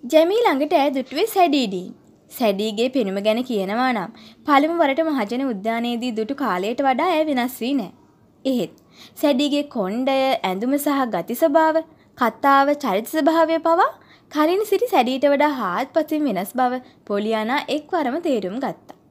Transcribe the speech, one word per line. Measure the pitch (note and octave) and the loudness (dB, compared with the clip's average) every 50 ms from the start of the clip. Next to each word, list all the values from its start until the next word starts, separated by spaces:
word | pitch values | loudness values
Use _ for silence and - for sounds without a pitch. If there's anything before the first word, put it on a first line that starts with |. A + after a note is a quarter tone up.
| - | -6
ජැමී | A#3+ D#4 D#4+ E4 E4+ G4 A#4 | 4 4 4 4 4 2 2
ළඟට | A#4+ G#4 D#4 C4 D4 D4+ F#4 | 2 2 2 2 0 2 2
ඇය | D#4 C4+ D4 C4+ | 2 2 2 0
දුටුවේ | C4+ B3+ - C4 D4 G4+ | -2 -6 -4 -2 -2 -2
සැඩී | A4+ - G4 F4 E4+ C#4 C#4+ B3+ | 0 2 2 2 4 4 0 0
ඩීන්. | G3+ F#3+ F3+ F3+ F#3+ - - _ _ _ _ _ _ | -2 -4 -6 -8 -10 -18 -20 _ _ _ _ _ _
සැඩීගේ | - - B3+ G#3+ G3 F#3+ G#3+ A3 G#3+ G#3 A#3 B3+ | -6 -2 0 0 0 0 -2 -4 -2 -2 -2 0
පෙනුම | B3+ C#4+ A3+ G3 F#3+ G3+ | 0 -2 -2 -2 -4 -2
ගැන | G3+ G#3+ G#3+ A#3 B3+ | 0 0 0 0 -2
කියනවා | - A#3+ G3+ F#3+ F#3+ G#3 A#3 B3+ C4 | -4 -2 -4 -2 -2 -2 -2 -2 -2
නම් | B3 G#3+ F3 - - - - - - _ - | -2 -4 -6 -8 -12 -18 -20 -20 -20 _ -2
පළමු | - D4 C4+ C#4+ D#4 E4+ | 2 4 4 4 2 2
වරට | E4+ E4 C#4 C4+ - D#4+ | 2 2 2 2 0 0
මහජන | D#4+ D4+ C4+ G#3+ G3+ A#3 B3 C#4 | 0 0 -2 -2 -4 -4 -4 -4
උද්‍යානයේදී | C4+ A#3 F#3+ F#3+ A3+ A3+ A#3 A#3 A#3+ A#3+ A#3 A#3 B3+ A3 | -4 -6 -4 -4 -4 -4 -2 -4 -4 -4 -4 -4 -4 -4
දුටු | A3 A3 G#3 C#4 | -4 -4 -6 -4
කාලයට | C#4 C#4+ A#3 F3+ F3+ F#3+ G#3 A#3+ A#3+ | -4 -2 -2 -2 -2 -2 -4 -2 0
වඩා | C#4 C4+ C4 A#3+ D#4 F#4 | 0 0 0 0 0 0
ඇය | F4 D#4 D#4 | 0 0 0
වෙනස් | D#4 C#4+ B3 A#3+ B3 - - | 0 0 -2 -2 -4 -4 -6
වී | A3 B3 C#4+ | -4 -2 -2
නෑ. | C4+ G3+ F3+ - _ _ _ _ _ _ _ _ _ _ | -2 -4 -6 -12 _ _ _ _ _ _ _ _ _ _
එහෙත් | C4+ C4 A#3+ F3+ - - _ _ _ _ - - - _ | -2 -2 -2 -2 -4 -8 _ _ _ _ -20 -20 -20 _
සැඩීගේ | - - D4 C#4+ B3 D4 D4 C#4 C#4+ D4 | -2 0 0 2 2 2 0 0 -2 -2
කොණ්ඩය, | D4 - B3 F#3+ F#3 G#3 A#3+ C4 C#4 C4+ C4+ C4+ C4+ C4 - | -4 -4 -4 -4 -4 -4 -2 -2 0 0 0 2 0 0 0
ඇඳුම | - F#3+ F#3 F#3+ G#3+ B3 C#4 | -2 -4 -4 -2 -2 -2 -2
සහ | C#4+ C#4+ D4+ C#4+ C#4 C4 | 0 0 0 0 0 0
ගති | A#3+ G3+ F3 E3+ - A#3 | -2 -2 -6 -4 -6 -2
ස්වභාව, | A#3+ D#4+ E4 C#4 D#4+ D#4+ D#4+ D#4 D#4+ D#4+ - - _ _ _ _ | 0 0 2 4 4 4 4 2 0 -4 -4 -16 _ _ _ _
කතාව, | - B3+ A3+ D#4+ - - C#4 C#4 C4+ C#4 C#4+ D4 | -2 -2 -2 -2 0 2 4 6 6 6 4 2
චරිත | D4 C#4+ B3 A3 G3+ A3+ | 0 0 0 0 0 -2
ස්වභාවය | - - D#4 C#4+ D#4+ D#4+ E4 D#4+ D#4 E4 D#4+ | -2 -2 0 2 2 4 4 4 2 2 0
පවා | D#4+ E4 E4 E4+ G#4+ D5 - - - _ - _ _ _ | 2 2 4 4 4 2 0 -8 -20 _ -20 _ _ _
කලින් | - D4+ D4+ D#4 F4+ G4 A4 | -2 0 2 2 2 0 0
සිටි | G4+ G4+ F#4 A#4+ | 0 0 0 0
සැඩීට | B4+ - D#4 A#3+ A#3+ C4 C4+ C#4 | 2 2 2 2 2 0 0 2
වඩා | C#4+ C#4+ C#4 D4 D4+ C#4+ | 2 4 4 2 0 0
හාත්පසින් | C4 A3+ F#3 F3 G3+ C4 C#4 - E4 D#4 D#4 D#4 D4+ D4+ | -2 -4 -4 -2 -4 -6 -2 -2 -2 -2 0 -2 -2 -2
වෙනස් | C4+ G3+ F3+ F#3+ G#3 - | -2 -2 -2 -4 -4 -2
බව | B3 B3+ B3 B3 B3+ B3 - _ _ _ | 0 0 0 -2 -4 -10 -14 _ _ _
පොලියානා | - G#3 G3+ G#3 G#3+ A3+ A3 G#3+ A3+ C4 D4 - | -4 -4 -2 -2 -2 -2 -2 -2 -2 -2 -4 -4
එක්වරම | - B3+ D4+ D4 - - E4+ D4 B3 A#3+ E4 | -4 -6 -6 -6 -4 -4 -2 -2 -2 -4 -4
තේරුම් | F4 F4 C4+ A3 F#3+ F3+ G3 | -2 -2 -2 -2 -2 -6 -6
ගත්තා. | B3+ C4+ G#3+ E3+ - _ - - _ _ _ | -6 -6 -6 -8 -10 _ -20 -20 _ _ _